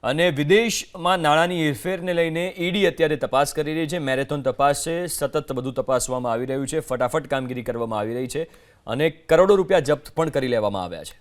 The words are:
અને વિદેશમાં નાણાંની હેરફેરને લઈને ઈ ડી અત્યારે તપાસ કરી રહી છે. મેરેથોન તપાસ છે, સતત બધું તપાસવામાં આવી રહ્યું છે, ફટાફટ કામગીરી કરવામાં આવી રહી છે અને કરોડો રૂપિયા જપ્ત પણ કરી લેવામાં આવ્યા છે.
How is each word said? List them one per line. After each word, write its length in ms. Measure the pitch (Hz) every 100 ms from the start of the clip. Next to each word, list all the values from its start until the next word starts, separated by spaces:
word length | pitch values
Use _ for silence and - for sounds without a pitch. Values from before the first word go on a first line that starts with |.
અને 220 | 113 143 175
વિદેશમાં 880 | 143 147 196 233 - - 185 170 185
નાણાંની 420 | - 240 175 180
હેરફેરને 500 | 156 135 180 185 180
લઈને 300 | 170 165 160 175 185
ઈ 120 | 175
ડી 160 | 185 190
અત્યારે 300 | - 160 151
તપાસ 380 | 123 131 143
કરી 200 | - 147
રહી 120 | 156 160
છે. 120 | 180
મેરેથોન 440 | 143 131 135 147
તપાસ 400 | 139 - 139 143
છે, 100 | - 165 175
સતત 460 | - 143 156 139
બધું 220 | 135 127
તપાસવામાં 580 | 131 131 127 120 127 123
આવી 140 | 117 127
રહ્યું 200 | 135 135
છે, 140 | 156
ફટાફટ 460 | - 127 123 160 135
કામગીરી 360 | 139 127 123
કરવામાં 380 | 117 117 117 110
આવી 140 | 107
રહી 140 | 120 127
છે 140 | 143 165 - _ _ -
અને 200 | 120 160
કરોડો 460 | 160 _ 165 190 202
રૂપિયા 240 | 180 190
જપ્ત 340 | 143 147 -
પણ 160 | - 160
કરી 180 | 139 131
લેવામાં 360 | 120 107 98
આવ્યા 240 | 90 85 78
છે. 60 | -